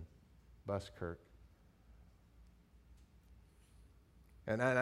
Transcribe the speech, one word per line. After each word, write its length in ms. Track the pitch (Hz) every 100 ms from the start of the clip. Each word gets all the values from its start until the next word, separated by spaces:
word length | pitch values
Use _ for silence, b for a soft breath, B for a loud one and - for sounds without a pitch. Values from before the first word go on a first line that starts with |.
| 80 - - - - - -
Buskirk. 540 | 101 - - 87 85 - - - - - - - - - - - - - - - - - - - - - - - - - - - - - - - - -
And 120 | 110
I, 100 | 127 127